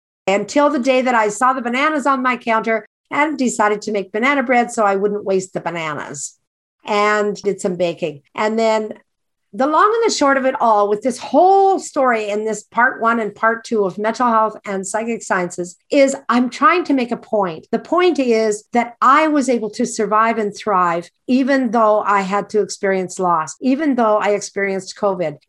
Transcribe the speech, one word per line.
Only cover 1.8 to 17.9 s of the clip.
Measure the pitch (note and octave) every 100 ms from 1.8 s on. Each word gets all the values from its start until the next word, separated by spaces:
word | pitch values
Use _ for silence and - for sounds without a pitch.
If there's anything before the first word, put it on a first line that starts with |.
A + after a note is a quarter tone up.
| D4+ D4+ C#4
on | C4
my | B3+ A#3+
counter | A#3+ A3 A3 A3 - _ _
and | C#4+ D#4 C4+
decided | B3 G#3 G#3 G#3
to | G#3+
make | G#3 F#3+
banana | G#3+ B3+ C#4+
bread | B3 A#3+ A#3+
so | A#3
I | G3+ G3
wouldn't | G3+ G3+
waste | G3+ F#3+ F#3
the | -
bananas, | E3+ E3+ D#3+ C#3+ - C#3+ - - _ _ _ _
and | - G#3 G#3 G#3+ G#3 G3
did | G3+ F#3+
some | G3+ F3
baking. | F3 E3 D#3+ D3 _
And | - G#3+ A3
then | A3+ A3 G#3+ - _ _ _ _ _
the | G3+ C#4
long | D#4 G#4
and | A#4 A4+
the |
short | - C#4 C4+
of |
it | C4 C4+
all | A#3 G#3 G3+
with | G#3
this | B3+ A#3+
whole | - C#4 F#4 G4 G4 F4+
story | - D4+ C4 A3+ G#3
in | G#3
this | A3 G#3+
part | - A3+ B3+ -
one | A3+ A#3
and | G#3
part | G#3 A3+ A3+
two | - A3
of | G3 F3+
mental | G#3+ A#3 B3
health | A3 A3 G#3+
and | - G3 F#3
psychic | G#3+ A3+ A3+
sciences | - G3 F3 - F3 - _
is | D4 C4+ C4+ -
I'm | A#3+ B3
trying | - D4+ F4+
to | D#4
make | C#4 A#3+
a | A#3
point. | - G#3+ F#3 D#3+ -
The | A#3
point | A#3